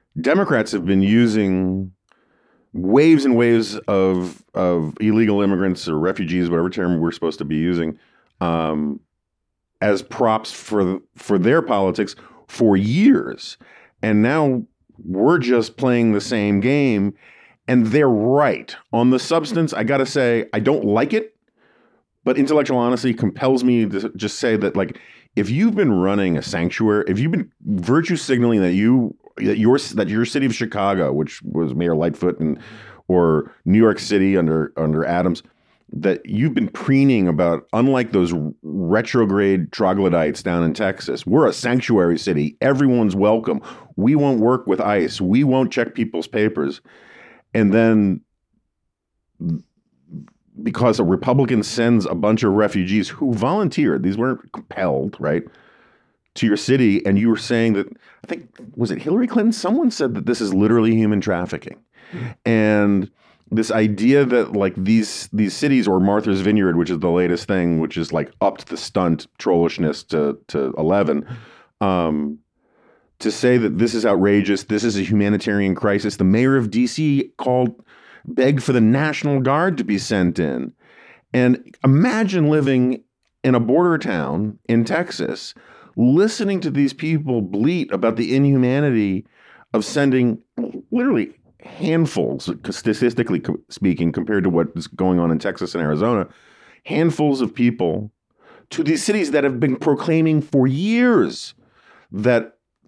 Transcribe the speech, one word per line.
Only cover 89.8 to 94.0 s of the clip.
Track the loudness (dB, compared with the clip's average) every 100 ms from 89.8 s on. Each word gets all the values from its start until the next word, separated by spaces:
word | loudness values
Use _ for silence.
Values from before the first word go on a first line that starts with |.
sending | -2 0 2 2 2 -2 _ -10 -10 -10 -6
literally | -2 0 0 -2 -10 _ _
handfuls, | -20 -6 -2 0 0 0 -2 -4 -8 -8 -8
statistically | -4 -2 0 0 0 -2 -2
co-, | -2 -6 -10
speaking, | -2 -2 0